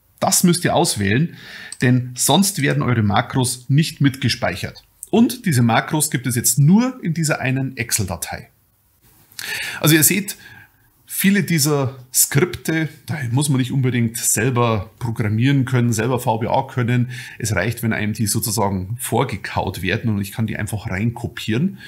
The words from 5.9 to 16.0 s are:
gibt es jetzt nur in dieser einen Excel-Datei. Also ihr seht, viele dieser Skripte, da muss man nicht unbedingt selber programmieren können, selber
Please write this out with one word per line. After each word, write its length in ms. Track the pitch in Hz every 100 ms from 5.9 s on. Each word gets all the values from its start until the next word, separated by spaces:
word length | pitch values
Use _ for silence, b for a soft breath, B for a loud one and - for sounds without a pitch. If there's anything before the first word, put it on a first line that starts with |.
| 156 147
gibt 160 | 139 123
es 80 | 120
jetzt 240 | - -
nur 420 | 143 202 254 254
in 140 | - 160
dieser 240 | 156 -
einen 360 | 131 131 135 -
Excel-Datei. 720 | 117 - 95 87 - - - _ _ _ _ _ _ _ _ B B B B B
Also 160 | 147 160
ihr 80 |
seht, 320 | 151 - 202 - B B B B B _ -
viele 380 | - 190 202
dieser 540 | 151 165 143 143 127 - -
Skripte, 760 | - - 143 123 - - 160 156 - -
da 100 | 160 127
muss 160 | 127 151
man 120 | 131
nicht 120 | 127
unbedingt 460 | 135 127 120 117 117
selber 720 | - - 123 123 120 110 95 -
programmieren 640 | 120 113 104 107 127 139
können, 300 | 127 127 120
selber 260 | 110